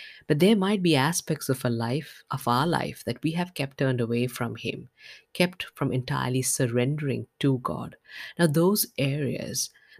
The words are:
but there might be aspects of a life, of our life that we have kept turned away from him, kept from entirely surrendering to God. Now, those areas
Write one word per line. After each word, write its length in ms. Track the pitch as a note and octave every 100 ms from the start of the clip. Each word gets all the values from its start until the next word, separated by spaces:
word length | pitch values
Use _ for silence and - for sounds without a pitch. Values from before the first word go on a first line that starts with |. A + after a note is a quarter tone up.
| - - -
but 140 | D3+
there 160 | F#3 A3
might 260 | F#3+ G#3+
be 140 | F3 D3
aspects 540 | C#3 E3+ - D#3 -
of 140 | C3
a 60 | B2
life, 540 | A#2 A#2 C#3 - - -
of 160 | C3+ -
our 180 | B2 D#3+
life 380 | C#3 - - -
that 160 | A#2+
we 80 | D#3+
have 200 | E3 F3+
kept 240 | - C#3 -
turned 240 | C3+ B2
away 240 | A#2 A#2+ B2
from 280 | - A#2 A2
him, 340 | A2+ - - _ - - _
kept 320 | - F3+ F3+ - -
from 160 | C#3
entirely 500 | B2+ B2 C3+ B2+ B2+
surrendering 840 | B2+ - B2+ A#2+ B2 D3+ D3 A#2 A2+ -
to 200 | C#3 C3
God. 360 | - D#2+ - - - - - -
Now, 80 | E3+
those 400 | D3 F3 G#3+ - -
areas 720 | C#3 C#3+ C3+ A#2+ - C3 - _ _ -